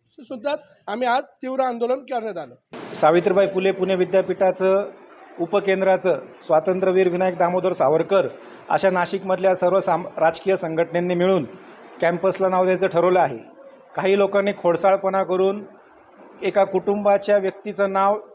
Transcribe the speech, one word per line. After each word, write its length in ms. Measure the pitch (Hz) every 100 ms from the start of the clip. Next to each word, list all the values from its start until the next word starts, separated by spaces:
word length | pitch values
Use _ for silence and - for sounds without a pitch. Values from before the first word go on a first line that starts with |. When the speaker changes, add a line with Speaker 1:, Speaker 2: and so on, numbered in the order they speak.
| _
Speaker 1:
सु-, 140 | -
सुद्धा 320 | 254 262 277 302 - _ -
आम्ही 200 | 214 247
आज 160 | 247
तीव्र 380 | - _ 262 269
आंदोलन 380 | 262 233 233 269
करण्यात 380 | 247 247 220 175
आलं. 560 | 135 120 _ - -
Speaker 2:
सावित्रीबाई 540 | - 156 170 175 185 196
फुले 240 | 185 185
पुणे 240 | 185 185 185
विद्यापीठाचं 920 | 180 190 185 180 190 180 190 190 202 - - - - -
उपकेंद्राचं 800 | 170 202 185 190 190 185 185 139 - - -
स्वातंत्र्यवीर 640 | 156 156 185 185 185 185
विनायक 280 | 175 185 175
दामोदर 360 | 175 180 185
सावरकर 540 | 175 143 160 165 196 135 - - - -
अशा 200 | 147 196
नाशिकमधल्या 680 | 180 175 190 185 185 190 180
सर्व 240 | 180 190
साम-, 280 | 185 165 - -
राजकीय 380 | 160 165 190 185
संघटनांनी 600 | 165 160 165 170 175 175
मिळून 300 | 180 190 120 - - - - -
कॅम्पसला 460 | 170 175 190 - 190
नाव 160 | 185
द्यायचं 240 | 185 180 185
ठरवलं 320 | 170 175 180
आहे. 180 | 151 117 - - - - - -
काही 220 | 190 202
लोकांनी 340 | 196 202 202 196
खोडसाळपणा 680 | 175 165 190 196 196 190
करून 400 | 180 185 190 208 202 - _ - _ - - -
एका 200 | 202 196
कुटुंबाच्या 760 | 196 185 185 202 202 202 202 208
व्यक्तीचं 560 | 190 - 214 196 196
नाव 260 | 196 196 214 -